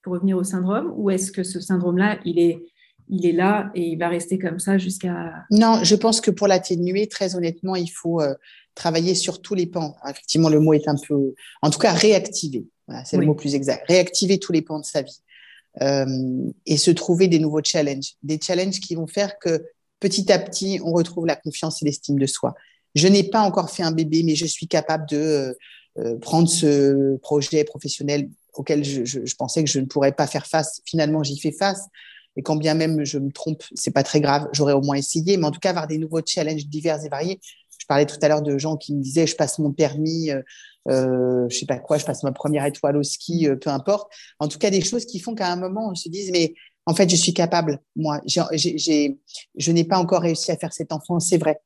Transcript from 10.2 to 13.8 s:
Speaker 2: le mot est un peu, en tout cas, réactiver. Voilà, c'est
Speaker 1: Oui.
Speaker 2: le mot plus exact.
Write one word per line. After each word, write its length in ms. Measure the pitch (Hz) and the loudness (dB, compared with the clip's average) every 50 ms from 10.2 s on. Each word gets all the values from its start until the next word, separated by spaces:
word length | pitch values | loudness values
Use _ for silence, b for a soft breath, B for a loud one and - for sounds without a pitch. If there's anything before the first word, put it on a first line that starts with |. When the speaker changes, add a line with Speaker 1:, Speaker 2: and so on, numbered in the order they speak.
| _ - - 156 165 | _ -2 2 4 4
Speaker 2:
le 140 | 160 156 151 | 6 6 6
mot 120 | 156 160 156 | 6 6 4
est 140 | 151 151 | 4 4
un 80 | 156 147 | 0 -2
peu, 400 | 139 - - 151 139 139 135 - B B B B B | -2 -2 -2 0 0 0 -2 -4 B B B B B
en 80 | - 151 | 0 0
tout 100 | 151 - | 2 4
cas, 120 | - - | 2 2
réactiver. 720 | - - - 214 208 185 180 - - - - 151 131 113 - - _ _ _ | 4 6 6 6 6 4 2 -2 -6 -6 -6 -4 -6 -6 -8 -10 _ _ _
Voilà, 160 | - 120 120 131 | -16 -14 -14 -8
c'est 140 | - - | -2 0
Speaker 1:
Oui. 60 | 143 139 | 2 2
Speaker 2:
le 40 | |
mot 80 | 151 147 | 2 2
plus 200 | 151 - 143 143 | 0 0 -2 -2
exact. 280 | 139 135 139 127 - | 0 0 -2 -2 -4